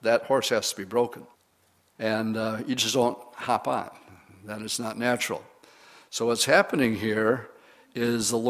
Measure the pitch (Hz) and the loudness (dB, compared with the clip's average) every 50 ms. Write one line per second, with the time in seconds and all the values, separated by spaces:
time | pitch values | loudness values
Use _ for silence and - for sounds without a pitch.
0 | - 113 117 117 - - 135 131 117 - 123 107 - - - - 98 92 107 120 | 0 2 2 2 2 2 0 2 2 2 0 0 0 -2 -6 -6 -8 -2 0 0
1 | 120 113 - - - - _ _ _ _ _ _ _ _ _ _ _ _ _ - | 0 0 -2 -12 -18 -20 _ _ _ _ _ _ _ _ _ _ _ _ _ -4
2 | - 110 110 110 113 110 110 110 110 110 110 110 - - 127 123 - 113 107 131 | -2 -2 0 0 0 -2 -2 -2 -2 -4 -4 -4 -4 -4 -2 -2 0 0 2 2
3 | 120 120 117 - - - - - - - 120 104 - 139 131 113 90 - - - | 2 2 0 -4 -12 -20 -16 -8 -2 0 0 0 0 -2 -4 -4 -4 -8 -12 -20
4 | - - 98 - - _ - 95 95 107 104 107 110 107 - - 120 110 107 104 | -20 -20 -20 -20 -20 _ -20 -20 -14 -12 -10 -10 -8 -6 -6 -6 -6 -6 -6 -2
5 | 120 123 123 117 - - 101 78 - - - _ _ - - - - - - - | 0 0 0 0 -2 -4 -6 -6 -8 -12 -20 _ _ -20 -20 -20 -20 -20 -20 -20
6 | - - - - 113 117 117 104 - 131 147 185 196 - - 170 131 113 110 98 | -18 -10 -6 -2 0 0 2 2 4 4 6 6 4 4 2 2 2 2 2 0
7 | 107 110 107 110 110 110 123 131 - - - - - - - - _ _ - 123 | 0 0 0 2 4 2 2 0 -2 -10 -18 -20 -20 -20 -20 -20 _ _ -6 -2
8 | 120 120 117 117 110 101 120 113 113 | 0 0 0 0 0 0 0 0 4